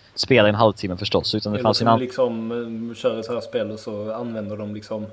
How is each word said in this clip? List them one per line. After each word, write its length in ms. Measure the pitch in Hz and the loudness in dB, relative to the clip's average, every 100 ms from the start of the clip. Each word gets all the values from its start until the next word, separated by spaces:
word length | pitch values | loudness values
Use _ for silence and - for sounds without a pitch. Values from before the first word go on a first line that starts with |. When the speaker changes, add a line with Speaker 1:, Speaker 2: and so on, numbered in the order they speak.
| _ - | _ -6
Speaker 1:
spela 320 | - 123 104 | 4 6 6
i 20 | |
en 60 | 104 | 6
halvtimme 420 | 113 98 98 90 | 4 4 -2 -4
förstås, 380 | 101 92 - 110 | 0 0 0 -2
utan 160 | 104 | -2
det 60 | 104 | 0
Speaker 2:
Eller 40 | |
Speaker 1:
fanns 180 | 113 104 | 2 2
en 40 | 117 | 4
Speaker 2:
som 80 | |
Speaker 1:
an- 60 | 117 | 4
Speaker 2:
liksom, 920 | 127 - 127 113 113 120 117 113 117 | 2 0 0 0 -4 -6 -6 -8 -8
eh, 40 | 113 | -4
kör 240 | 127 113 | -2 -2
ett 60 | 110 | -2
så 80 | |
här 80 | 117 | -6
spel 300 | - 123 107 | -4 -4 -4
och 80 | 107 | -6
så 320 | - 104 107 | -8 -8 -6
använder 440 | 110 120 110 104 104 | -6 -8 -6 -8 -8
de 180 | 104 104 | -8 -10
liksom 300 | - 110 104 | -8 -8 -8